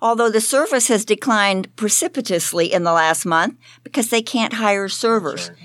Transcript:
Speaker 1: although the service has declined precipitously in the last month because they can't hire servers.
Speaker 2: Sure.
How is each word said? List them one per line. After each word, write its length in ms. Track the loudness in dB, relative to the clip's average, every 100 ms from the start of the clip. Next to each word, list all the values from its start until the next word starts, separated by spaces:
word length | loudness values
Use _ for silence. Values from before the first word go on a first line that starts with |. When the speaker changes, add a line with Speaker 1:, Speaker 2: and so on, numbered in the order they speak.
Speaker 1:
although 300 | -2 2 2
the 100 | 2
service 480 | 0 0 2 0 2
has 160 | 0
declined 680 | 0 -2 2 2 2 0 -4 -6
precipitously 960 | -2 0 -2 -4 -2 -2 -2 0 0
in 120 | 2
the 80 | 2
last 340 | 4 4 2 0
month 300 | 0 0 -4 -20 -20
because 240 | -6 -4 0
they 140 | -2
can't 320 | -2 -2 -2
hire 340 | 0 0 0 -2
servers. 580 | -2 0 0 -2 -8 -12
Speaker 2:
Sure. 100 | -14